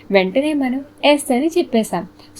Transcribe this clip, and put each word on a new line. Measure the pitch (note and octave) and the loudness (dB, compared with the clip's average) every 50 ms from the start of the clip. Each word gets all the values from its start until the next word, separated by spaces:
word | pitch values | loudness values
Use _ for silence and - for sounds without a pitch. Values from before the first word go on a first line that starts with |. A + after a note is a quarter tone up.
| - - | -6 0
వెంటనే | F#3+ F#3+ F#3 F#3 F#3+ C4+ C#4+ D#4 D#4 C#4+ C4 | 2 2 2 2 0 -2 0 0 0 0 -2
మనం | B3+ B3 C4+ C#4 - - - - C#4+ D4 | -2 -4 -4 -8 -10 -8 0 2 2 2
ఎస్ | C#4+ D4 - | 2 2 0
అని | B3+ A#3+ D4 E4 E4 | 0 0 0 0 0
చెప్పేశాం. | F4 - - - A3+ G#3+ - - F3 F3+ - - - - - - | -2 -2 0 0 -2 -2 -2 -4 -6 -8 -8 -16 -20 -20 -20 -14